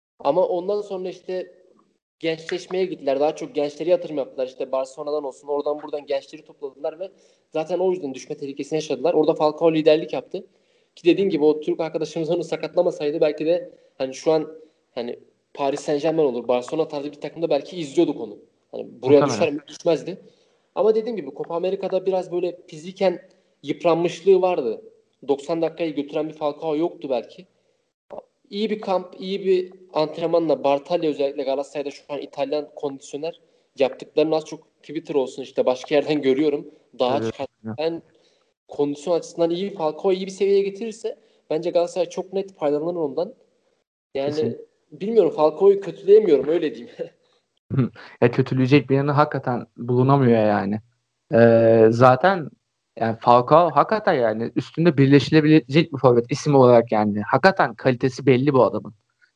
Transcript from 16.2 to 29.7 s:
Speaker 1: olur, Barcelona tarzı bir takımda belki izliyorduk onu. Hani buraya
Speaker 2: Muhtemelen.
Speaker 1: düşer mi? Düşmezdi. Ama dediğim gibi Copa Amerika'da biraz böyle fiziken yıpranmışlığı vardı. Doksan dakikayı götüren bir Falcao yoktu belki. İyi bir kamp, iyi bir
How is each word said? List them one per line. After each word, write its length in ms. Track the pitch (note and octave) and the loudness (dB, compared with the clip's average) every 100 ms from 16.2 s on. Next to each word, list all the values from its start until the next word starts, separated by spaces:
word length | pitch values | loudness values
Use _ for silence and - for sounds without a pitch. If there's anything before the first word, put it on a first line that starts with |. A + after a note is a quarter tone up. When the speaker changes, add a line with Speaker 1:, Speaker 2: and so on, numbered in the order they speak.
| D3 | 0
Speaker 1:
olur, 200 | A#2+ A#2 | 0 -2
Barcelona 400 | B2 B2 D#3+ D#3+ | -2 -2 -4 -4
tarzı 240 | D3+ C#3+ | -6 -10
bir 80 | C#3+ | -10
takımda 300 | D3+ E3 E3 | -14 -6 -2
belki 260 | D3 - F3+ | -2 -4 -10
izliyorduk 440 | D3 C3+ D#3+ C#3 | -4 0 0 -2
onu. 180 | A2+ G2+ _ _ _ | -12 -16 _ _ _
Hani 140 | A#2+ A2+ - | -14 -14 -6
buraya 180 | B2+ C#3+ | 4 4
Speaker 2:
Muhtemelen. 80 | C#3+ | 4
Speaker 1:
düşer 240 | A2 D#3 | 0 -2
mi? 80 | D3 - | -2 -10
Düşmezdi. 520 | - E3+ D#3 - F#3+ - _ _ _ _ | -6 -2 -2 -4 -14 -18 _ _ _ _
Ama 200 | - G3+ | 0 2
dediğim 220 | A3 A3 A3 | 2 -2 -6
gibi 140 | C#3 C#3 | -8 -10
Copa 180 | D3+ | -8
Amerika'da 520 | E3+ F#3 F#3+ F#3+ F#3 F#3+ | -6 -4 -4 -4 -4 -2
biraz 260 | F#3 F3 | -4 -4
böyle 260 | F3 F3 F3 - | -4 -4 -6 -16
fiziken 600 | D#3 E3+ F#3 F#3+ F3 - _ _ _ | -18 -16 -4 -2 -2 -8 _ _ _
yıpranmışlığı 800 | C#3 D3 F3 E3 F3+ E3 F#3+ F#3 | -10 -4 0 0 0 0 4 4
vardı. 400 | F#3 E3+ B2 G#2 - _ _ _ C3 | 2 -2 -4 -6 -12 _ _ _ -6
Doksan 340 | C#3 - E3 | -4 -4 -4
dakikayı 320 | D#3+ D#3+ E3 | -4 -4 -6
götüren 340 | D3 C#3+ D#3 D#3 | -6 -6 -6 -8
bir 60 | |
Falcao 420 | D#3 D3+ D3 D#3+ D3+ | -6 -8 -6 -4 -2
yoktu 320 | E3+ - C#3+ | -4 -6 -6
belki. 360 | B2 - - F#3 _ _ _ _ _ _ - - _ _ | -6 -6 -16 -20 _ _ _ _ _ _ -20 -20 _ _
İyi 200 | G3+ G#3+ | -4 -4
bir 100 | G#3+ | -4
kamp, 340 | G#3 F#3 F#3 - | -2 -4 -4 -12
iyi 240 | F#3+ G3 | -8 -4
bir 280 | F#3+ F#3 F3+ | 0 0 -2